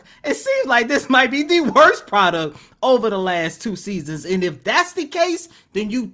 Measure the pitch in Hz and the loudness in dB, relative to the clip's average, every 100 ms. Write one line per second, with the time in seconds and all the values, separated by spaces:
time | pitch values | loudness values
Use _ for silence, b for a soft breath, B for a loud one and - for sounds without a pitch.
0 | - _ 285 - 539 539 349 240 240 285 | -20 _ -6 -4 -2 -2 2 2 2 0
1 | - 262 262 277 302 349 262 262 330 - | 2 2 2 0 0 2 4 6 6 4
2 | - 202 180 170 156 - B B 262 254 | 0 2 2 0 -4 -8 B B 2 2
3 | 220 196 185 175 160 - 226 185 202 185 | 2 -2 -2 -2 -4 -6 -8 -8 -6 -8
4 | 147 156 165 185 180 131 190 294 349 370 | -6 -8 -4 -2 -2 -4 -2 0 -2 -4
5 | 294 349 359 349 - b b 196 214 247 | -6 -2 -2 -2 -8 b b -6 -4 -4
6 | 220 | -6